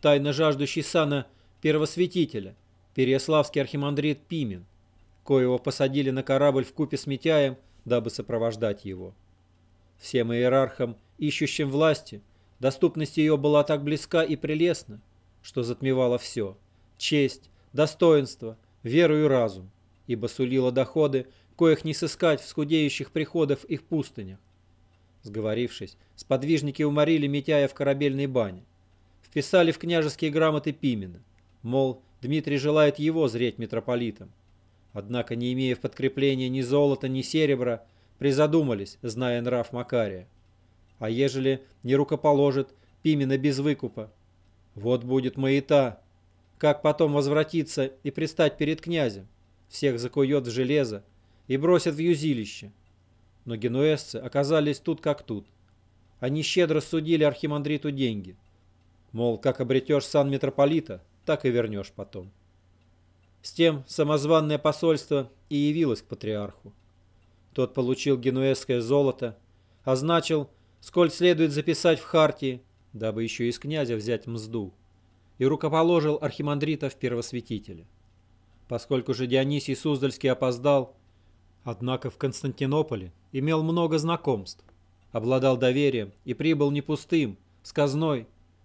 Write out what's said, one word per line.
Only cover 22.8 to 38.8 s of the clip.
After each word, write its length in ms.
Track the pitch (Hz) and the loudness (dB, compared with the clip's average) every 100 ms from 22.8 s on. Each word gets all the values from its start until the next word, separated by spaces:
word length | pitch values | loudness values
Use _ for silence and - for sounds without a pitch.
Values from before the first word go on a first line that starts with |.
| 147 - 139 | 0 -2 -6
приходах 500 | 165 151 170 147 139 | -6 -4 0 0 0
их 200 | - 139 | -4 -10
пустынях. 560 | - 160 - - 95 95 _ _ _ _ _ _ _ _ | -4 -4 -4 -8 -14 -16 _ _ _ _ _ _ _ _
Сговорившись, 760 | 110 104 107 110 123 - 95 - _ - | -10 -6 -2 -2 -4 -6 -16 -16 _ -20
сподвижники 680 | - 135 143 160 143 135 | -2 -2 2 0 0 -2
уморили 460 | 151 147 151 160 143 | 0 2 2 2 0
Митяя 400 | 143 139 147 139 | -2 2 2 2
в 60 | |
корабельной 520 | - 139 139 143 135 139 | 0 -2 0 0 0 -2
бане. 380 | 127 104 92 - _ _ _ _ _ | 0 -2 -6 -18 _ _ _ _ _
Вписали 480 | _ 151 - 185 165 | _ -6 2 4 4
в 80 | 156 | 2
княжеские 540 | 165 170 151 - 156 | -2 0 0 -2 -2
грамоты 400 | 147 160 151 151 | 2 2 2 -4
Пимена, 500 | 143 139 113 95 85 - _ _ _ | -2 -2 -2 -6 -14 -20 _ _ _
мол, 400 | 117 131 135 127 _ _ | -4 0 0 -2 _ _
Дмитрий 360 | 123 151 151 143 | -4 -4 0 -2
желает 420 | 147 151 151 147 | 2 4 4 2
его 300 | 151 160 143 | -2 2 0
зреть 300 | 113 120 107 | 0 -2 -4
митрополитом. 760 | 113 113 110 123 120 101 95 _ _ _ _ _ _ | -6 -6 -2 -2 -2 -6 -16 _ _ _ _ _ _
Однако, 440 | 104 101 123 117 117 | -14 -6 -6 -4 -4
не 160 | 123 | -4
имея 240 | 127 131 123 | -2 -2 -2
в 40 | |
подкреплении 680 | 135 - 135 139 139 131 127 | -4 -4 -4 0 0 0 -2
ни 120 | 131 | -2
золота, 480 | 123 143 143 135 135 | 0 2 4 2 -2
ни 140 | 131 | -4
серебра, 640 | 123 160 151 131 123 113 - _ _ _ | -2 0 2 2 0 -4 -8 _ _ _
призадумались, 800 | 139 135 151 160 143 107 | 0 4 4 4 2 -2